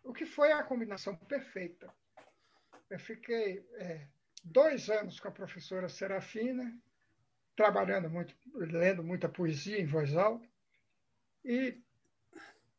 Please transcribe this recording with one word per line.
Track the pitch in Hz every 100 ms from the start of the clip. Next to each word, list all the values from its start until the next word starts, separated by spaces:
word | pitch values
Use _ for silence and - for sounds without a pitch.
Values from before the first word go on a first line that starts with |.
o | 262
que | - -
foi | - 294
a | 302
combinação | 302 247 214 190 202 180
perfeita. | - 277 - 190 175 - - - _ - - _ _ _ _ - -
Eu | 185
fiquei, | - 226 - 233 202 190 -
é, | 214 175 160 143 _ _ -
dois | 170 247 311 262 202
anos | 214 190 -
com | -
a |
professora | - 190 175 - 185 180
Serafina, | - 196 190 185 220 247 254 240 233 _ _ _ _ _ _ _ -
trabalhando | 214 196 190 196 165
muito, | 170 165 - 254
lendo | 285 160 165 180 185
muita | 165 180 156
poesia | - 165 143 190 208
em | 151
voz | 156 143 160
alta, | 214 233 - _ _ _ _ _ _ _ _ _
e | 262 240 262 - _ _ _ _ _ - - - _